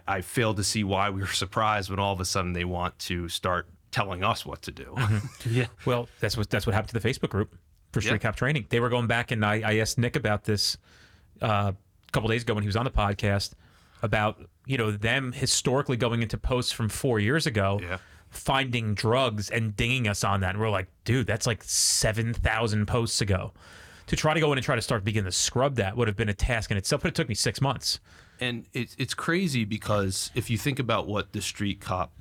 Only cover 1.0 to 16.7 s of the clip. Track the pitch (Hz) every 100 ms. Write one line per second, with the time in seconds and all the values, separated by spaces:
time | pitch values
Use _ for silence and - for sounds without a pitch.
1 | 101 98 95 - 95 - 107 107 92 95
2 | 101 92 92 101 90 87 90 87 87 -
3 | - 90 85 - 92 90 - - _ -
4 | 101 90 101 113 - - - 76 - -
5 | 113 107 127 - 120 120 117 - 135 120
6 | 120 - 107 110 104 110 110 104 113 113
7 | 110 135 - 98 107 - _ _ _ -
8 | 107 110 113 - 127 151 104 120 120 123
9 | 113 117 117 110 107 110 107 107 110 -
10 | 120 147 113 104 - 104 - - _ -
11 | - - _ - 117 104 101 98 _ _
12 | _ 135 110 117 117 107 104 101 127 -
13 | 101 101 104 98 - - - - - -
14 | 107 110 107 - - _ - 131 110 104
15 | 113 131 127 123 131 - 143 131 139 120
16 | 120 117 117 110 - 127 123